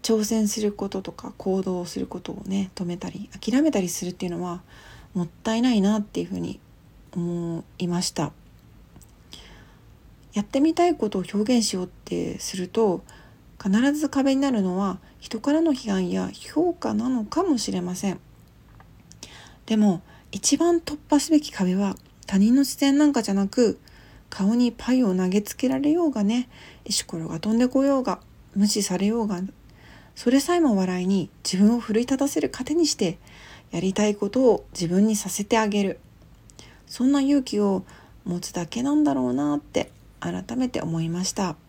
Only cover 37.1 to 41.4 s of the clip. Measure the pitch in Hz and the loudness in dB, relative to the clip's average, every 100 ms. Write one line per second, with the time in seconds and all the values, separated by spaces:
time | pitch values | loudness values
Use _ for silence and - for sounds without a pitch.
37.1 | 285 269 285 262 208 202 190 - - - | 4 4 2 2 0 2 0 -4 -20 -20
38.1 | - - 175 - 175 165 233 269 294 294 | -12 -6 -6 -4 -8 -6 -4 0 2 2
39.1 | 269 247 254 294 294 - - - - - | 2 0 0 0 -2 -2 -4 -4 -12 -20
40.1 | - 170 180 190 240 254 - 165 160 165 | -10 -8 -8 -6 -4 -4 -4 -4 -4 -2
41.1 | 170 185 - | -2 -4 -2